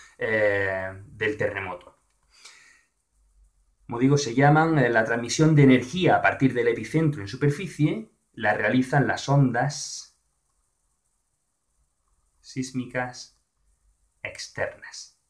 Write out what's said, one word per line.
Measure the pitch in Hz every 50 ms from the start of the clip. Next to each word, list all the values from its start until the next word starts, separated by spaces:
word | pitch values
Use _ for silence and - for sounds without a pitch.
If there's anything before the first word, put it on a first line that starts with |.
| - - _ -
eh, | 123 113 110 107 107 104 101 101 98 95 95 95 95 95 95 98 101
del | - - 107 107 107 98
terremoto. | - 107 98 95 98 95 92 90 - - - - _ _ _ _ _ _ _ _ _ - - - - _ _ _ _ _ _ _ _ _ _ _ _ _ _ _ _ _ _ _ _ _ _ _ _ _
Como | - 117 117
digo, | 131 135 143 143
se | - 117 113
llaman, | 127 139 143 151 156 160 165 160 147
eh, | 123 120
la | 117 113 113
transmisión | 113 117 117 117 110 - - 156 160 160
de | 147 143
energía | 131 127 123 123 - - 180 180 135 107
a | 101 -
partir | 98 98 - 139 123 113
del | 120 113
epicentro | 117 113 - 110 - - 156 165 151 143 104 98
en | 98
superficie, | 131 131 147 143 143 - 196 151 - - 147 165 196 220 220 - _ _ _ _ _
la | - 110 104 107
realizan | 107 107 107 123 131 127 - 151 143 127
las | 107 92 - - -
ondas | 139 143 139 123 113 143 151 143 - - - - - - - - _ _ _ _ _ _ _ _ _ _ _ _ _ _ _ _ _ _ _ _ _ _ _ _ _ _ _ _ _ _ _ _ _ _ _ _ _ _ _ _ _ _ _ _ _ _
sísmicas | _ - - 131 127 127 - 127 120 - - 127 123 123 123 - - - _ _ _ _ _ _ _ _ _ _ _ _ _ _ _ _ _ _ -
externas. | - - - - - - 110 95 - - - - - - - - - _ _ _ _